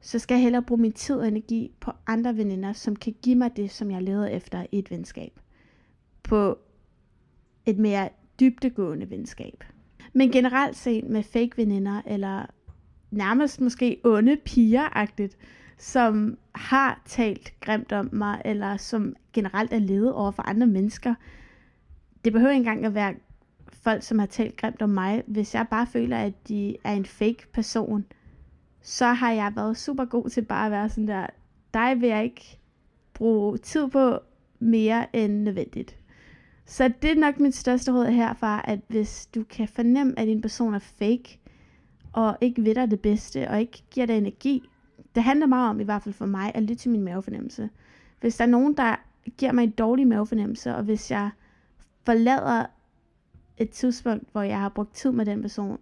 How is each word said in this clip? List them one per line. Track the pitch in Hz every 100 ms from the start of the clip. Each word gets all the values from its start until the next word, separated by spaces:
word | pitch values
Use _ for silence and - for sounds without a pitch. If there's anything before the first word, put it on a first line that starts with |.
Så | - 233
skal | - 247
jeg |
hellere | 247 247
bruge | 247 240
min | 226
tid | 214 - 277
og | 226
energi | 214 214 226 226 _
på | - - -
andre | 226 240 220
veninder, | 208 190 196
som | 220 - 208
kan | - 214
give | 247 247
mig | 247 233
det, | 202
som | - 208
jeg | 185
leder | 185 196 208
efter | 180 - 180 180
i | 202
et | 196
venskab. | 170 170 - - _ _ _ _ _ _ _ _ _
På | - 214 196 - _ _ _ _ _ _ _ _ _ _ -
et | 202
mere | 214 202 190 _ _ -
dybdegående | 262 254 262 240 180 151 190
venskab. | 95 240 - - - - - _ _ -
Men | 254 262
generelt | 262 247 254 277 -
set | - 226 -
med | 220
fake | 214 233 240 247
veninder, | 220 202 196 202 -
eller | 208 196 190 - - - - _ _ _
nærmest | 208 196 233 294 -
måske | 247 240 247 -
onde | 240 214 226 294 -
piger-agtigt, | - 226 233 294 - 208 - 202 _ - - - _
som | - 262 240 214 214 240 _ -
har | - 262 269 - -
talt | - 226 196 - -
grimt | - 220 233
om | 208 196
mig, | - 208 208 -
eller | 208 202 202
som | - 226 202 - _
generelt | - 196 196 226
er | 226
lede | 196 196 233 -
over | 202
for | 196
andre | - 208 240
mennesker. | 190 196 - 254 233 - - - - _ _ _ - _ _ 233
Det |
behøver | 220 254
ikke | 277
engang | 233 220 220
at |
være | 208 202 - _ - _ _ -
folk, | - - 220
som | - 220
har | 202
talt | - 220 -
grimt | 220 233
om | 214
mig. | 196 185 220 -
Hvis | 208 208 -
jeg | 226
bare | 220 240
føler, | 240 240 240
at | 208 196 -
de | 208 202 220
er | -
en | 202 190
fake | - 214 233 -
person, | - 220 226 214 208 202 - - - - _ _ _
så | - - 247
har | 240 247
jeg | 226 208 214
været | 214 226
super | - 277 247
god | 240 240
til | 247
bare | 220 214 214
at |
være | 208 214
sådan | - 214
der, | 196 - - _ _ _
dig | 226 240 262
vil | 240
jeg | 214
ikke | 233 - - - _ _ _ _ _
bruge | - 226 220 202 214
tid | - 311 285
på | 269 262 233 - _ _ _
mere | 226 226 220 226 233 240
end | 214
nødvendigt. | 208 208 190 - - - - - - - - _ _ _
Så | - 262 240
det | 302
er | 311
nok | 302 285
mit | 285 262
største | - 254 262
råd | 247 240
herfra, | 240 233 233 220 208
at | - 202 -
hvis | 220 214 - -
du | 226
kan | 220 - 214
fornemme, | - 233 254 277 254
at | 220
en | 220
person | 220 - 233
er | 208
fake, | - - 208 247 - - - _ _ _ _ _ -
og | - 220 202
ikke | 247 247
vil | 220 220
dig | 254
det | 208
bedste, | 208 214 - - -
og | 208
ikke | 233 - _
giver | - 240
dig | 220
energi, | 202 - 269 269 - _ _ _ - 233
det |
handler | 233 285 302
meget | 254 247
om, | 214
i |
hvert | 208 208
fald | 208
for | 196 196
mig, | 196 202 -
at |
lytte | 214 240
til | 247
min | 226
mavefornemmelse. | 190 180 196 208 - - 214 _ _ _ _ _
Hvis | 233 226
der |
er | 240
nogen, | 240 277 294
der | 240 220 - _ - -
giver | 262
mig | 247
en | 240
dårlig | 220 226 254 269
mavefornemmelse, | 220 214 226 208 220 - -
og |
hvis | 208 214 -
jeg | 220 202 - _ _ _ _ _ _ -
forlader | 226 226 269 - 233 - _ _ _ _ _ _ - _ _
et | 220
tidspunkt, | - 254 247 254 214 -
hvor | 214
jeg | 202 208
har | 196
brugt | 202 208 -
tid | 269
med | 240 214
den | 208
person | 214 - 202 -